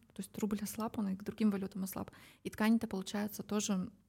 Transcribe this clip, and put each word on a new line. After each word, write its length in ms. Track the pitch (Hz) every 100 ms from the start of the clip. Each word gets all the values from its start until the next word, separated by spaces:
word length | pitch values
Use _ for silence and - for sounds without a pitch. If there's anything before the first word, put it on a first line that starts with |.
| -
то 60 | -
есть 160 | 196 -
рубль 220 | 208 208
ослаб, 360 | 208 - 226 -
он 100 | 202
и 80 | 190
к 80 |
другим 260 | 202 - 214
валютам 340 | 196 190 190
ослаб. 260 | 190 - - - - -
И 60 | -
ткани-то, 360 | - 220 226 220
получается, 540 | 190 190 208 208 -
тоже 480 | - 208 208 190 180 -